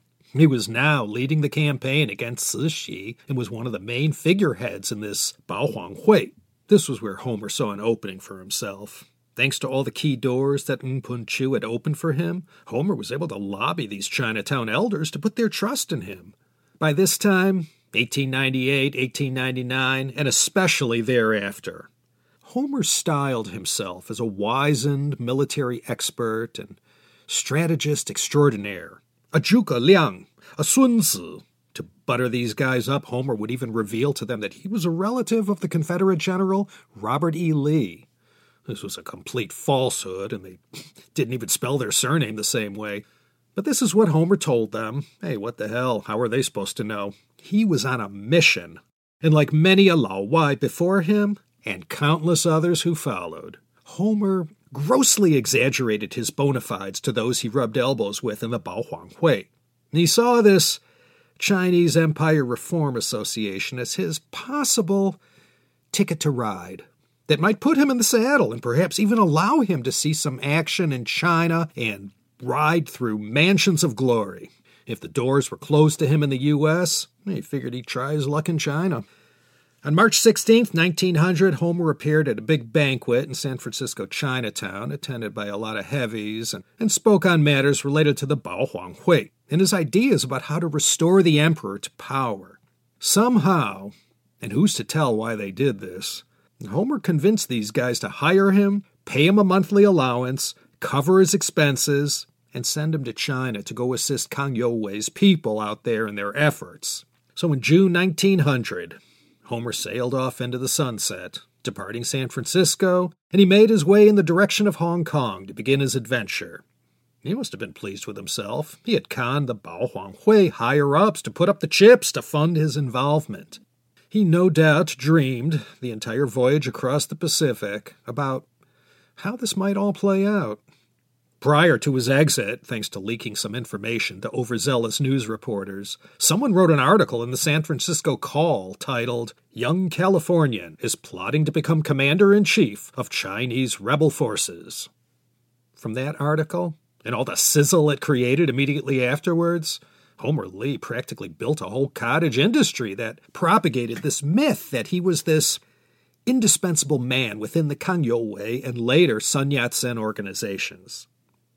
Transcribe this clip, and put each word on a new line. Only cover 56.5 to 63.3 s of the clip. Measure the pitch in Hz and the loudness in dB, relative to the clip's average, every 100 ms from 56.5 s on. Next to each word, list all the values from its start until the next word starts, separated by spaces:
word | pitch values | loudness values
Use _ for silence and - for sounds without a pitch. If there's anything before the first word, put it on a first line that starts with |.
| 131 | -2
fides | - 95 98 95 | -4 -8 -8 -6
to | - | -4
those | 117 117 123 | -2 -2 -2
he | 117 | -2
rubbed | 131 117 120 | -2 -2 0
elbows | 123 117 101 104 | 0 0 -2 -4
with | 120 107 | -6 -6
in | 113 | -6
the | 117 | -6
Bao | 95 95 - | -6 -8 -8
Huang | 82 90 - | -10 -14 0
Hui. | 160 110 - _ _ _ _ | 2 2 -2 _ _ _ _
And | 156 | 0
he | 175 | 2
saw | - 240 240 | 4 4 6
this | 208 190 - - _ _ _ _ _ - | 8 6 4 -4 _ _ _ _ _ -6
Chinese | - 196 180 175 170 165 | -2 2 4 4 4 4
Empire | 165 156 156 156 | 2 2 2 2
Reform | 123 120 - 170 143 120 | 0 -4 -4 -2 -2 -2
Association | - 110 95 | -4 -6 -6